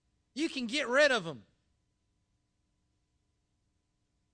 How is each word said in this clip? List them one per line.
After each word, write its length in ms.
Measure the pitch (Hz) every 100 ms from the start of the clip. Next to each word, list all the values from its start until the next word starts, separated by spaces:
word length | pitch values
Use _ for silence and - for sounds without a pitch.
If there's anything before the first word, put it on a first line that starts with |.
| _ _ _
you 160 | 254 320
can 180 | 277 233
get 200 | 285 240
rid 240 | 262 294
of 140 | 240 165
'em. 180 | 127 - _ _ _ _ _ _ _ _ _ _ _ _ _ _ _ _ _ _ _ _ _ _ _ _ _ _ _ _